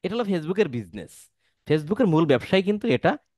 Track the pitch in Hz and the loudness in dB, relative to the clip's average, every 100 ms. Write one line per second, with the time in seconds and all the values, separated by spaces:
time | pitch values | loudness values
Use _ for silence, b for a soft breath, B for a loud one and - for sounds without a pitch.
0 | 185 226 202 180 156 190 185 123 95 104 | -6 -4 -2 -2 -2 -2 0 -2 -8 -12
1 | 80 - _ _ _ _ - 156 151 214 | -14 -18 _ _ _ _ -2 -2 0 0
2 | 220 156 160 147 - 190 185 208 233 123 | 2 4 4 2 2 0 2 -2 0 2
3 | 175 302 _ | 2 -2 _